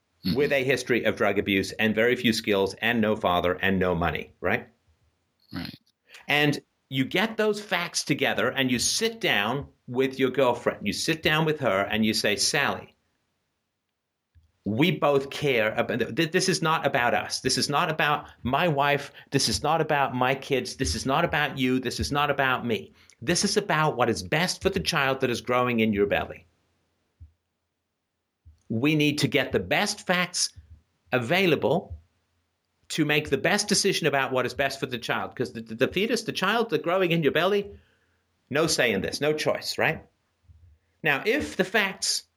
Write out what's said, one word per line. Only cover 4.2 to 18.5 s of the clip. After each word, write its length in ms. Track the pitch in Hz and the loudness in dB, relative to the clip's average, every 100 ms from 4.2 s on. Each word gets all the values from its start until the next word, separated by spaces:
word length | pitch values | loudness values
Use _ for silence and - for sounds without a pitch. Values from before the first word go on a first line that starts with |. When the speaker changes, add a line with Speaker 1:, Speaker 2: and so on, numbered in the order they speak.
| - _ | -8 _
Speaker 2:
right? 260 | 90 117 - _ _ _ _ _ _ _ _ | -2 -2 -4 _ _ _ _ _ _ _ _
Speaker 1:
Right. 220 | 147 - - _ _ _ - - | -10 -10 -14 _ _ _ -12 -2
Speaker 2:
And 340 | 143 147 - - _ - | 2 2 0 -6 _ -6
you 140 | 135 | -4
get 320 | 131 175 226 220 | -2 0 -2 0
those 240 | 214 208 | -2 -2
facts 440 | - 175 170 - | -4 -4 -4 -4
together 440 | - 139 127 101 113 | -2 0 0 0 0
and 220 | 135 131 | 0 0
you 80 | 123 | 0
sit 420 | - - 226 226 | 0 0 -2 -2
down 460 | 170 110 104 135 - _ - | 0 0 0 -2 -6 _ -6
with 320 | 123 135 131 | -2 -2 0
your 120 | 131 | 0
girlfriend. 560 | 139 123 - 107 - 104 | 2 2 2 -2 -2 -4
You 60 | |
sit 300 | - - 156 | -4 -2 -2
down 220 | 165 156 | 0 2
with 160 | 160 151 | 2 0
her 200 | 123 95 | 2 2
and 220 | 98 110 | 2 0
you 80 | 110 | 2
say, 240 | 107 107 101 | 2 0 0
"Sally, 580 | - 147 131 95 - _ _ _ _ _ _ _ _ _ _ _ _ _ _ _ _ _ | 0 0 -2 -4 -10 _ _ _ _ _ _ _ _ _ _ _ _ _ _ _ _ _
we 260 | 98 110 156 | -4 0 2
both 400 | 151 151 143 139 | 2 2 2 0
care 420 | - 143 120 110 | -4 0 2 2
about, 400 | 110 110 110 110 | 0 -2 -2 -2
th-, 160 | 117 160 | -2 0
this 180 | 180 180 | 0 0
is 120 | 160 | 0
not 260 | 160 160 151 | 0 0 0
about 280 | 131 120 | 0 2
us. 260 | 104 - - | 0 -2 -4
This 160 | 127 131 | -2 -2
is 140 | 123 | 0
not 200 | 143 170 | 0 -2
about 360 | 156 151 147 - - | 0 0 0 -4 -10
my 260 | 120 | -2